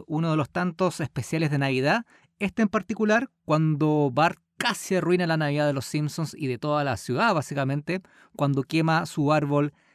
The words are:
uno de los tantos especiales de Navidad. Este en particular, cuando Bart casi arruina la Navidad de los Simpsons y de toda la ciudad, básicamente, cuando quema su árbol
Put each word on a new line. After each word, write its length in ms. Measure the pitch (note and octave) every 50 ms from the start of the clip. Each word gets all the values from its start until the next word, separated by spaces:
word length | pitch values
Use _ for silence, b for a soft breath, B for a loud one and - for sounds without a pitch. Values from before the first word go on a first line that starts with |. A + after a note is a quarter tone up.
| -
uno 240 | - D#3 D#3 E3 E3
de 80 | D#3
los 140 | D#3+ D3 -
tantos 480 | - F3+ F3+ F3+ E3 - F#3+ F3 - -
especiales 500 | D#3+ - - C#3 - - D#3+ D#3+ E3 C#3+
de 80 | D3
Navidad. 480 | C#3 C#3 C3+ C3 B2+ C3 D3 F#3+ A#3 A#3 b b b b b _
Este 240 | - G3+ F#3 - -
en 80 | A3 G3+
particular, 600 | - G#3+ - - A3 - G#3+ G#3 G#3+ A#3 C4 - _ _ _
cuando 680 | - D3+ D#3 D#3+ D#3 D3+ C#3 D#3 D3+ D3+ D3+ D3 C#3 A#2+
Bart 260 | D3 D#3+ F3 - - _ _ _
casi 380 | - - A#3+ G#3 - - - F#3+
arruina 300 | F3+ - E3 F3+ F3+ F3+
la 120 | D#3+ D#3+
Navidad 300 | D#3 D3+ C#3+ C#3+ D3+ D3
de 60 | D3 C#3
los 120 | C3+ -
Simpsons 500 | - - D3+ D3+ C#3+ - - D#3+ - -
y 100 | - D3
de 120 | C3 B2 A2
toda 240 | - G3+ D3+ D3+ C#3+
la 120 | C#3 A#2
ciudad, 380 | - - - A#2+ D3 A3 A#3 F#3+
básicamente, 680 | D#3 - - D3 C#3+ C3+ C3 C#3 D3 D3 - F3 F#3 b b b b b b b
cuando 260 | - D3 C#3+ C#3 C3+ C3
quema 420 | - D#3 E3 D#3+ D#3+ D#3+ E3 F3
su 280 | - - D#3+ C#3+ C#3+ D#3
árbol 400 | D3+ D3 C#3+ C#3+ D3 D3 C#3+ - _ _ _